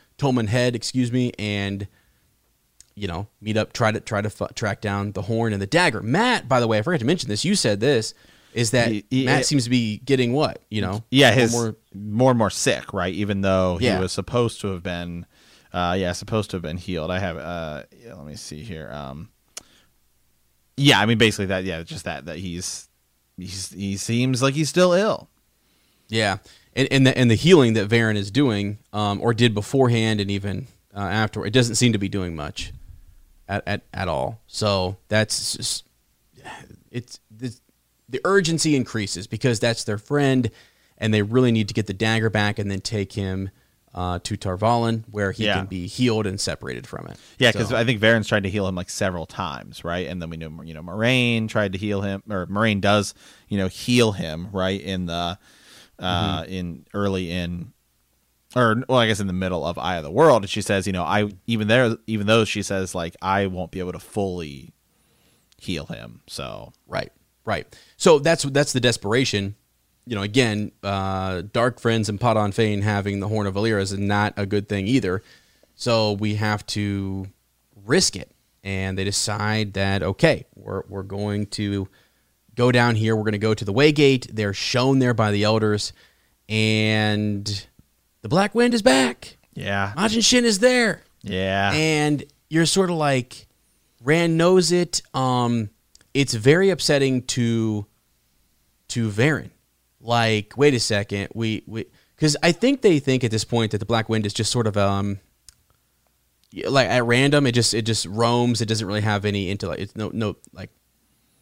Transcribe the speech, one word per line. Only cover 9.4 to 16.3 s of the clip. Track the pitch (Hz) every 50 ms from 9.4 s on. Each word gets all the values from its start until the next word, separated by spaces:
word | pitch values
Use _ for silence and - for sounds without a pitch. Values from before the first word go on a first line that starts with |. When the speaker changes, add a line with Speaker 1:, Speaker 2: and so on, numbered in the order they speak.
Speaker 2:
it | 131
Speaker 1:
seems | - 151 143 120
to | 120
be | 127 123 117 110 107 98
getting | - 127 139 131 127 117
what, | 120 110 104 104 - - - _
you | 107 107
know? | 98 90 98 107 - -
Speaker 2:
Yeah, | - 135 139 123
Speaker 1:
more | 107 131
Speaker 2:
his | 123 113 117
Speaker 1:
more | 120 117 110 107 - _ _ -
Speaker 2:
more | 98 104 107 104 113 127 131
and | 127 117
more | 110 95
sick, | - - - - 107 64 - - -
right? | 98 87 92 92
Even | 87 104 101 104 98
though | 98 98 95 95 92 92 90 85
he | - -
Speaker 1:
Yeah. | 95 -
Speaker 2:
was | 92 92
supposed | - - 95 - - 120 120 113 - -
to | - 101
have | 95 90 87
been, | 92 87 87 87 87 85 85 85 - _ _ _ _ _ _ _ _
uh, | - 90 90 87 87 95
yeah, | 95 87
supposed | 87 - - -